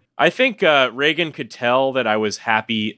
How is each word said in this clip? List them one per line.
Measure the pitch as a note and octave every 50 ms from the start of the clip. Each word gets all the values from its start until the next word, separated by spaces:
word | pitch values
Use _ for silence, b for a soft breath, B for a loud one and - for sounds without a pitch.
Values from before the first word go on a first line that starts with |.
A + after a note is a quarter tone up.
| _ _ _ -
I | - E3+
think, | - - B3+ C4+ G3+ - G3+
uh, | D#3+ D3+ C#3 C3 B2 A2
Reagan | B2+ C#3+ D3+ D#3+ D#3 E3+ D#3 -
could | - C3 G#2
tell | - - B2 A#2+ B2 C3 C3+ C3+ B2+
that | C3 A#2+
I | A2 G#2+ A2
was | A2 G#2 G2
happy | - - A#2 A2 A2 A2 - A#2 A2 G#2+ A2 -